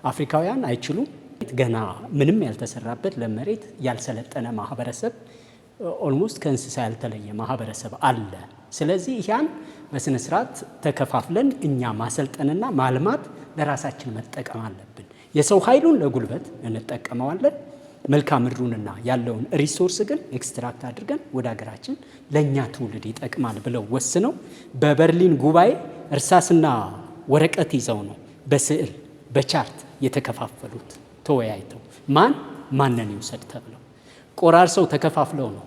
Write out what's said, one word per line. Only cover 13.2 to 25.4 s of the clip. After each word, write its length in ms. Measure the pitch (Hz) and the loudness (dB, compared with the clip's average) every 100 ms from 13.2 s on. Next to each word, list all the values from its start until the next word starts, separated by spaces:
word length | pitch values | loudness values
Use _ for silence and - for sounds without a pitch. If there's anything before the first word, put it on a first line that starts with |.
| - - - 160 | -6 -18 -12 -4
ለራሳችን 540 | 147 135 139 - 127 | -2 -2 -4 -8 -10
መጠቀም 500 | 110 - - 127 110 | -10 -10 -12 -10 -10
አለብን። 440 | 110 95 - - 95 - - 151 | -10 -12 -20 -20 -20 -20 -2 2
የሰው 240 | 143 196 | 6 4
ኃይሉን 340 | 233 277 330 277 | 6 6 6 4
ለጉልበት 480 | 143 117 107 120 - - | 2 0 -4 -8 -10 -12
እንጠቀመዋለን። 920 | 117 110 - 120 - 123 131 175 285 - - - - - - | -8 -8 -6 -10 -6 -4 -4 2 0 0 -16 -20 -20 -12 2
መልክዓ 300 | 147 143 139 | 2 4 2
ምድሩንና 520 | 123 120 123 113 101 95 | 2 -2 -4 -4 -8 -8
ያለውን 420 | 117 127 120 113 127 | -2 -2 -2 -6 -2
ሪሶርስ 440 | 156 147 - 180 - | 0 0 0 0 0
ግን 160 | 208 302 - | -4 -4 -6
ኤክስትራክት 500 | 127 - - 120 - | -10 -8 -8 -10 -10
አድርገን 380 | 127 120 214 294 - | -14 -12 -8 -8 -6
ወደ 120 | 131 120 | -6 -6
ሀገራችን 480 | 107 107 107 - 277 - - - | -8 -12 -14 -12 -12 -12 -20 0
ለእኛ 340 | 147 147 135 117 | 2 2 0 -2
ትውልድ 360 | - 113 107 104 | -6 -8 -8 -10
ይጠቅማል 520 | 113 131 - 120 107 | -10 -8 -4 -4 -4
ብለው 240 | 120 120 104 | -6 -6 -2
ወስነው 460 | 127 - 175 240 - - - - | -4 0 0 0 -2 -14 -20 -14
በበርሊን 600 | 135 147 147 165 170 180 | 2 4 6 6 8 6
ጉባኤ 340 | 143 | 6